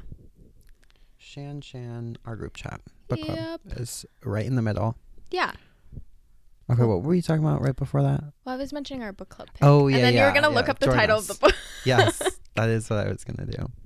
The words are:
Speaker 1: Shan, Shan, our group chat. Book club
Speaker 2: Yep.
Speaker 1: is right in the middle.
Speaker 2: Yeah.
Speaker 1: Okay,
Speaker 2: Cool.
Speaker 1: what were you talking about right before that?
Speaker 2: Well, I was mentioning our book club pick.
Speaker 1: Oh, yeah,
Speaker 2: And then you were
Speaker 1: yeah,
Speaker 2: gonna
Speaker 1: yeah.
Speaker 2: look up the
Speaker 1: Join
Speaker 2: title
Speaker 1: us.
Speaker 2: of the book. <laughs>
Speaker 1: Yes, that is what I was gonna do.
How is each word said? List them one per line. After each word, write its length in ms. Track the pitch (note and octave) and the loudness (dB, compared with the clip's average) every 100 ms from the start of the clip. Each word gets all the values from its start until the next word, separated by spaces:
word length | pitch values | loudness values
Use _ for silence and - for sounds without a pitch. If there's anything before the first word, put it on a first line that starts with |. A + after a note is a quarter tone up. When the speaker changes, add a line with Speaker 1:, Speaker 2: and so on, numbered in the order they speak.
| - - - - - - - - _ _ - _ | -14 -16 -18 -20 -20 -20 -20 -20 _ _ -20 _
Speaker 1:
Shan, 440 | - C#3+ C#3+ C#3+ | -20 -16 -14 -14
Shan, 560 | - B2+ A#2+ A#2 A#2 - A#2 | -14 -14 -12 -10 -10 -12 -12
our 100 | A2 | -10
group 200 | - - | -10 -12
chat. 240 | - - - - - | -14 -14 -18 -18 -8
Book 140 | D#4 | -6
club 160 | D#4 D#4+ | -4 -6
Speaker 2:
Yep. 420 | D#4+ E4 - B2 | -6 -10 -12 -10
Speaker 1:
is 260 | A#2+ - - _ | -10 -12 -16 _
right 220 | - G#2 A#2+ | -6 -4 -2
in 100 | B2+ | 0
the 60 | |
middle. 360 | A2 F#2+ A2 - - - - | 0 0 -2 -4 -12 -20 -8
Speaker 2:
Yeah. 220 | F4+ D4+ - _ _ - - - - _ - _ - - | -4 -4 -6 _ _ -20 -18 -18 -20 _ -20 _ -10 -2
Speaker 1:
Okay, 120 | A#2+ | 2
Speaker 2:
Cool. 80 | A#2 F#2 | 4 2
Speaker 1:
what 60 | |
were 100 | C#3 | 0
you 80 | F3+ | 0
talking 220 | E3 D#3+ D3+ | 2 0 2
about 160 | C#3+ | 0
right 140 | C3+ C3 | 0 -2
before 260 | C3+ C#3+ | -2 0
that? 220 | C#3 C#3 D3 - | 2 0 -4 -12
Speaker 2:
Well, 120 | B3+ B3+ | -10 -8
I 20 | |
was 160 | C#4 | -8
mentioning 300 | D4 C#4 C4+ | -8 -10 -10
our 100 | G#3+ | -10
book 160 | F#3+ F#3 | -12 -16
club 200 | - - | -18 -18
pick. 100 | - | 4
Speaker 1:
Oh, 220 | C#3+ C#3+ C#3 | 6 8 6
yeah, 100 | C3+ | 4
Speaker 2:
And 80 | B2 | 4
then 80 | A#2+ | 6
you 60 | |
were 40 | - | 6
Speaker 1:
yeah, 40 | |
Speaker 2:
gonna 160 | C#4+ D4+ | 6 4
Speaker 1:
yeah. 60 | B3 | 2
Speaker 2:
look 120 | B3+ | 0
up 100 | - | 0
the 80 | C#4 | 2
Speaker 1:
Join 80 | B3 | 4
Speaker 2:
title 220 | G#3+ G#3+ | 4 2
Speaker 1:
us. 100 | G#3 | -2
Speaker 2:
of 100 | - | 2
the 60 | - | 4
book. 100 | - - | 4 -4
<laughs> 160 | - B2+ | -4 2
Speaker 1:
Yes, 340 | B2 - - F#4 - - - | 4 4 2 -2 -4 -6 -2
that 140 | A2+ | 0
is 200 | A2+ - | 0 -2
what 160 | G#2+ G2 | -2 -2
I 20 | |
was 120 | F#2+ | -6
gonna 220 | - - F#2+ | -8 -10 -8
do. 260 | - - - | -8 -8 -10